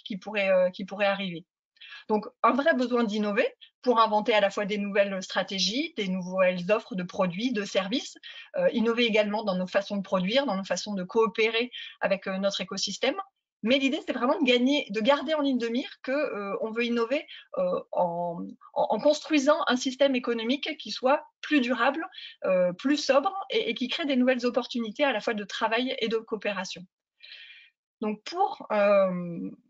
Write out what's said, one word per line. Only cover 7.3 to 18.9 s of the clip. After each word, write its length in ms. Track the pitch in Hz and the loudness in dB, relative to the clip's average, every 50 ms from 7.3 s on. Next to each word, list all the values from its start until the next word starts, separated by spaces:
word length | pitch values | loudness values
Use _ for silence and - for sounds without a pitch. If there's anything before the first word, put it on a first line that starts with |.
| 165 180 226 269 247 | 0 -2 -2 -2 -2
de 120 | 208 196 | -2 -4
services, 520 | - - 202 190 190 214 285 - - - - _ - - - - - - | -2 -2 -2 -2 0 -4 -4 -4 -6 -18 -20 _ -20 -20 -20 -20 -8 -4
euh, 120 | 185 175 180 - | 0 0 2 2
innover 320 | 233 214 233 226 233 240 | 2 2 2 2 2 0
également 380 | 233 202 214 208 208 202 214 226 | 2 4 2 2 2 0 -2 -2
dans 140 | 202 185 | -2 -2
nos 100 | 185 180 | -2 -4
façons 300 | 180 - 202 196 - 208 | 0 -2 -2 -2 0 -4
de 60 | 202 185 | -6 -4
produire, 440 | - - 185 180 185 220 262 285 | -2 -2 0 0 2 2 2 2
dans 100 | 254 196 | 2 -2
nos 80 | 190 196 | -2 -2
façons 300 | - 185 180 - 214 208 | -4 -4 -4 -4 -6 -6
de 80 | 190 180 | -6 -6
coopérer 680 | 185 - 226 220 214 220 - 220 226 226 226 240 247 - - - - - _ | -2 2 2 2 2 2 0 0 2 2 0 -2 -2 -6 -14 -16 -16 -12 _
avec, 280 | - 190 196 190 - 196 | -2 -2 -2 -2 -2 -6
euh, 100 | 190 190 | -4 -2
notre 220 | 196 196 196 - | -2 -2 -2 -2
écosystème. 560 | 190 - 202 196 - 208 190 - - 247 302 392 381 - _ _ _ _ _ _ - | -6 -6 -6 -6 -6 -6 -4 -2 -2 -2 -2 -2 -8 -12 _ _ _ _ _ _ 0
Mais 140 | 214 254 285 | 2 2 4
l'idée, 220 | 269 269 254 339 415 | 4 2 0 -2 -4
c'est 60 | - 277 | -4 -4
vraiment 260 | 247 233 247 302 403 | -2 0 0 2 2
de 60 | 311 | 4
gagner, 420 | 247 247 247 247 262 285 294 - - | 4 4 4 4 4 2 2 0 -2
de 100 | 202 220 | -4 -2
garder 340 | 214 247 277 285 311 294 320 | 2 4 2 2 2 -2 -2
en 60 | 302 | 0
ligne 180 | 285 277 262 240 | 0 0 0 0
de 100 | 233 233 | 0 0
mire 220 | 233 247 302 - - _ _ | -2 -2 -4 -6 -12 _ _
que, 100 | - 262 | -4 -2
euh, 440 | 294 302 - - 202 202 302 - - | -2 -2 -2 -4 -6 -6 -6 -6 -4
on 100 | - 220 | -6 -6
veut 140 | 220 233 240 | -2 -2 -2
innover, 420 | 233 233 240 226 226 262 302 320 - - - - _ - - | 0 0 0 0 0 0 -4 -4 -6 -18 -20 -20 _ -4 -2
euh, 220 | 185 180 180 - - _ | -2 0 0 -4 -4 _
en, 480 | - 196 180 170 170 170 175 175 170 175 190 196 - _ - - _ | -2 0 0 0 0 -4 -4 -4 -4 -6 -10 -12 -12 _ -20 -10 _
en, 120 | - - - | -2 0 0